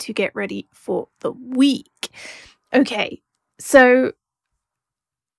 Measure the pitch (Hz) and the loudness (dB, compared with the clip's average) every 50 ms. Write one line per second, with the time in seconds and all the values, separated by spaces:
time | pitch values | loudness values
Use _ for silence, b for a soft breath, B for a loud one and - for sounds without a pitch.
0 | - - 214 - 196 - - 208 202 196 202 202 - _ _ _ - - 190 - | -14 -10 -6 -6 -6 -6 -6 -8 -10 -8 -10 -12 -14 _ _ _ -10 -8 -8 -8
1 | - - _ _ - 160 - - 254 - - 254 269 285 262 - - _ _ _ | -8 -10 _ _ -10 -10 -10 -12 -14 -6 -2 0 0 0 0 -2 -8 _ _ _
2 | - - B B B B B B B B B B _ - - 254 285 - 233 208 | -16 -16 B B B B B B B B B B _ -2 0 0 0 0 -2 -8
3 | - - - - _ _ _ _ _ _ _ - - - - 269 254 247 247 262 | -8 -8 -10 -16 _ _ _ _ _ _ _ -14 -2 4 6 6 8 8 6 4
4 | 254 - - _ _ _ _ _ _ _ _ _ _ _ _ _ _ _ _ _ | 2 -2 -6 _ _ _ _ _ _ _ _ _ _ _ _ _ _ _ _ _
5 | _ _ _ _ _ _ _ | _ _ _ _ _ _ _